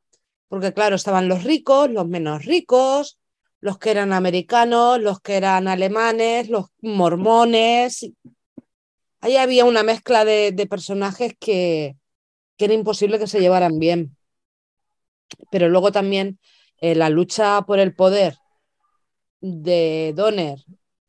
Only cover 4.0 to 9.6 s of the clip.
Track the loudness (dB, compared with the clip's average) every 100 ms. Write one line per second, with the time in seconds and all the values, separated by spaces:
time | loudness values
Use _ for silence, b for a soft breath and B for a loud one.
4 | 0 0 0 -2 0 0 2 2 2 2
5 | -2 -4 -6 -4 0 0 -2 -2 -2 -2
6 | -2 0 0 -2 -2 -4 -6 _ -6 0
7 | 0 0 2 4 4 4 2 2 0 -4
8 | -14 -18 -20 _ _ -20 -20 _ _ _
9 | _ _ 0 2 4 4